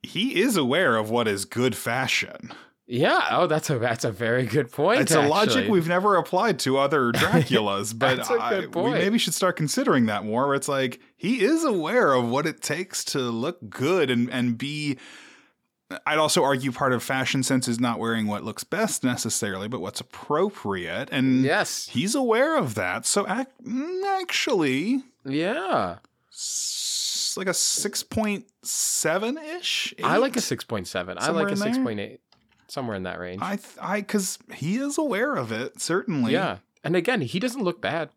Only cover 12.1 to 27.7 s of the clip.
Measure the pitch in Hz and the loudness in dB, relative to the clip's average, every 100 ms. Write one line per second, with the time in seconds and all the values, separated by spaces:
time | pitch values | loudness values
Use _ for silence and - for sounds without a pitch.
12.1 | 131 120 131 156 147 - 151 190 - - | 4 4 0 0 -4 -6 -4 -4 -6 -4
13.1 | 143 123 117 139 175 107 92 131 185 135 | -2 -2 -2 -4 -6 -14 -4 0 2 2
14.1 | 120 123 127 123 117 139 151 147 127 - | 2 2 0 0 -2 -4 -4 -4 -4 -8
15.1 | - - - _ _ _ _ _ - - | -20 -20 -20 _ _ _ _ _ -8 0
16.1 | 151 156 180 139 139 131 120 139 123 - | 2 4 4 4 2 0 0 2 2 0
17.1 | 131 127 139 127 131 123 117 123 113 113 | -2 0 0 2 2 2 0 0 0 -2
18.1 | 113 107 101 107 104 - 180 220 - 127 | 0 0 -2 -6 -10 -6 -2 -2 0 -2
19.1 | 117 113 - 104 95 104 120 95 - - | -2 -2 -2 -2 -4 -6 -6 -6 -10 -12
20.1 | - - 147 202 - 107 95 85 92 139 | -16 -2 0 0 -2 -4 -4 -4 -6 -4
21.1 | 139 131 131 135 190 175 - - 117 185 | 0 4 4 4 2 0 -4 -4 -2 0
22.1 | 277 254 220 285 311 147 107 90 101 - | 0 2 2 4 2 0 -2 -2 -2 0
23.1 | 202 190 208 262 _ 240 247 311 370 392 | 0 0 -4 -6 _ -8 -6 -4 -4 -2
24.1 | 381 359 - - 214 147 131 190 262 - | -2 -2 -2 0 2 2 0 0 -2 -4
25.1 | _ 135 139 170 285 381 233 95 85 _ | _ -6 -2 -2 -2 0 0 0 -6 _
26.1 | _ _ - - - - - - - - | _ _ -12 -6 -4 -4 -4 -4 -4 -4
27.1 | - - - 190 170 - | -2 -4 -2 -2 0 0